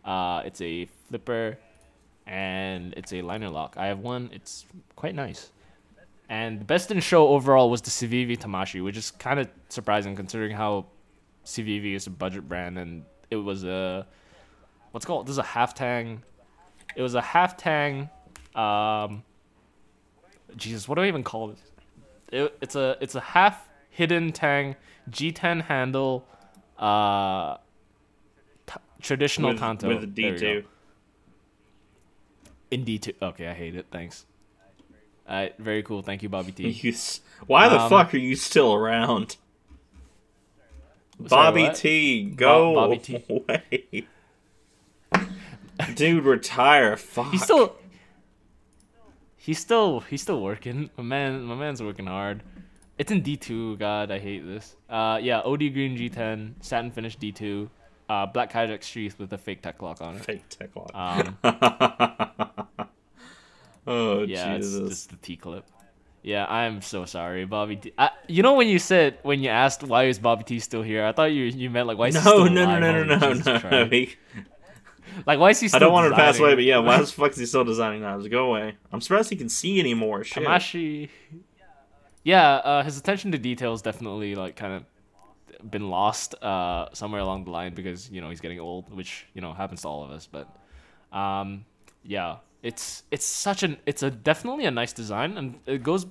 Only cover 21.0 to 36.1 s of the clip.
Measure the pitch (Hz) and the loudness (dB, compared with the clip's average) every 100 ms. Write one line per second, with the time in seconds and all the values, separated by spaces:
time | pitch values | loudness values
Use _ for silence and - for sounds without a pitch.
21 | 196 160 113 113 110 107 _ _ _ _ | 0 -2 -6 -8 -10 -14 _ _ _ _
22 | - _ _ 127 147 - 127 143 131 135 | -20 _ _ -4 -4 -6 -10 -4 -2 -2
23 | 135 131 - 180 202 196 - _ _ - | -8 -10 2 4 4 2 -20 _ _ -2
24 | 165 170 165 156 151 143 139 139 _ _ | 0 2 -2 -2 0 0 -2 -8 _ _
25 | - - 156 165 175 170 160 139 127 135 | -16 -6 -6 -2 -2 -2 -2 -2 0 0
26 | 135 127 - - _ _ _ - 107 104 | -2 -4 -8 -20 _ _ _ -4 2 2
27 | 104 101 98 95 76 - _ _ _ _ | 2 0 0 -2 -6 -8 _ _ _ _
28 | _ _ _ _ _ _ - - _ - | _ _ _ _ _ _ -20 -20 _ -16
29 | - 135 143 - 143 113 113 110 113 113 | -6 0 0 2 0 0 -4 -4 -2 -2
30 | 107 98 107 87 107 104 - _ _ _ | -4 -4 -2 -2 -2 -2 -6 _ _ _
31 | _ _ _ _ _ _ _ _ _ _ | _ _ _ _ _ _ _ _ _ _
32 | _ _ _ _ _ _ _ 127 117 107 | _ _ _ _ _ _ _ -6 -4 -6
33 | 104 - 95 - 85 85 85 90 - 87 | -8 -8 -8 -8 -12 -10 -12 -12 -14 -14
34 | 85 - _ _ _ _ _ _ _ _ | -14 -18 _ _ _ _ _ _ _ _
35 | _ _ - 95 95 - 110 107 104 104 | _ _ -10 -6 -6 -8 -4 -4 -4 -8
36 | 95 | -8